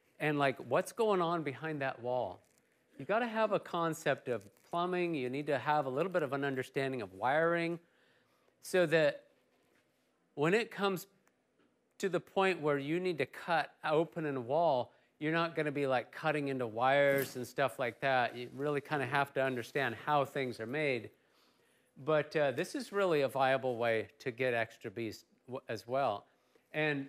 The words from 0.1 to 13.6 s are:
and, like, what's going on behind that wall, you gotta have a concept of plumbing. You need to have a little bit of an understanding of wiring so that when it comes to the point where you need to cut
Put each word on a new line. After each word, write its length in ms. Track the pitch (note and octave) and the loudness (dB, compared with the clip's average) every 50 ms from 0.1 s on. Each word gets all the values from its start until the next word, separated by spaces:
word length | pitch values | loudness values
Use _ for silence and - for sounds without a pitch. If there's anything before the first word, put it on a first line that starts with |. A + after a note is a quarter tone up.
| _ - | _ -4
and, 200 | D3+ D3+ D3 C#3+ | -2 0 2 2
like, 180 | C#3+ C#3 - - - | 2 2 0 -2 -4
what's 260 | A#2+ B2+ F3 F#3 - | 0 0 0 0 -2
going 280 | - - A3+ G#3+ G3+ F#3 | -2 0 2 2 4 2
on 220 | E3+ E3 F3 E3+ | 2 0 0 -2
behind 400 | D3+ C#3+ B2 B2 D#3+ D#3+ D#3 C#3+ | -2 -4 -6 -6 -8 -6 -4 -4
that 180 | C3+ C3 - - | -4 -4 -4 -4
wall, 400 | A#2 B2 B2+ B2+ A2+ F#2 F2+ - _ _ _ _ _ _ _ _ _ _ _ - | -4 -2 -2 -2 -2 -4 -6 -12 _ _ _ _ _ _ _ _ _ _ _ -12
you 60 | C3+ | -4
gotta 220 | - G3 A3+ B3 | -2 0 0 0
have 260 | A3+ G#3+ A3 A3 G#3+ | 0 2 0 2 2
a 80 | G3 E3+ | 2 0
concept 680 | - - - E3+ E3 E3 D#3 - - D3+ C3 - - C3 | -2 -2 -2 0 0 0 -2 -2 0 -2 -2 0 -2 -4
of 120 | A#2+ G#2+ - - _ _ _ _ | -4 -4 -6 -12 _ _ _ _
plumbing. 440 | - E3+ F3 F3+ F3+ F3+ F3 E3+ E3 | -4 -2 -2 0 0 -2 0 -2 -2
You 140 | C#3 B2 B2 | -2 -2 -4
need 200 | C3 D3 D3 D3+ | -4 -4 -2 -2
to 100 | C#3+ B2 | -2 0
have 260 | A2+ D3+ D3+ D3+ C#3+ | 2 2 2 2 2
a 60 | C3+ | 0
little 220 | B2+ C#3 E3+ F#3+ | 0 -2 -2 0
bit 100 | F3 F3+ | 0 -2
of 100 | D3+ B2+ | 0 0
an 100 | C#3 C#3 C#3+ | -2 -2 -2
understanding 580 | C#3+ C3+ C3 B2 - - C#3+ C3+ C3+ C3 B2 | -2 -2 -2 -4 -4 -4 -4 -2 -2 -4 -4
of 100 | G#2 F2+ | -6 -8
wiring 640 | F#2+ F#2+ G#2+ B2+ C#3+ D#3 E3 E3+ E3+ E3+ E3 E3 E3+ E3 - _ _ _ _ _ _ _ _ _ _ _ _ _ _ _ | -6 -2 0 2 2 4 2 2 2 0 0 -2 -4 -6 -10 _ _ _ _ _ _ _ _ _ _ _ _ _ _ _
so 240 | - - - F#3 F3 | -8 2 4 4 4
that 380 | D#3 D#3+ D#3+ D3+ C#3+ - - - _ _ _ _ _ _ _ _ _ _ _ _ _ _ _ _ _ _ _ _ _ _ | 6 6 6 6 4 2 0 -12 _ _ _ _ _ _ _ _ _ _ _ _ _ _ _ _ _ _ _ _ _ _
when 180 | C#3+ C#3+ E3 G3 | 0 2 4 4
it 160 | A#3 A3+ - | 2 2 -2
comes 360 | - - G3+ G3 F#3+ D#3+ - - _ _ _ _ _ _ _ _ _ _ _ _ _ _ _ _ _ - | -4 -2 0 0 0 -2 -6 -12 _ _ _ _ _ _ _ _ _ _ _ _ _ _ _ _ _ -6
to 100 | G3+ F#3+ | -4 -2
the 120 | E3+ E3 | -2 -2
point 420 | - - - G3 F#3+ F#3+ F3 D#3+ | -4 -2 0 2 2 2 2 2
where 160 | D3 D3+ C#3+ C#3 | 2 0 0 0
you 200 | C#3 C#3+ D#3+ F3 | 0 -2 -2 0
need 200 | F#3 F#3 E3+ C#3 | 0 -2 0 0
to 80 | C3 | -2
cut 440 | - - - - - E3+ D#3 | -4 -4 -10 -2 0 0 0